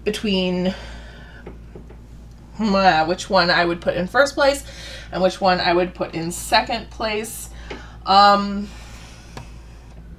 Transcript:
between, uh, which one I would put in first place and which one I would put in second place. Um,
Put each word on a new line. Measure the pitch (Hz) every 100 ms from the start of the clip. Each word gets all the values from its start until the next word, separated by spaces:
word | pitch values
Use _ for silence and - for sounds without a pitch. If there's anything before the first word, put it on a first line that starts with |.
between, | - 208 220 190 185 180 185 190 - - - - - - - - - - - - - - - - - -
uh, | 214 196 190 156 160
which | 185 -
one | 190 175
I | 165
would | 175 170
put | 190 -
in | 180
first | 247 277 -
place | 277 277 - - - - -
and | 170
which | 185 -
one | 196 180
I | 175
would | 175 180
put | - 180
in | 165 165
second | 175 - 226 - 233 -
place. | - 226 214 220 - - - - - - -
Um, | - 196 202 202 202 202 208 - - - - - - - - - - - - - -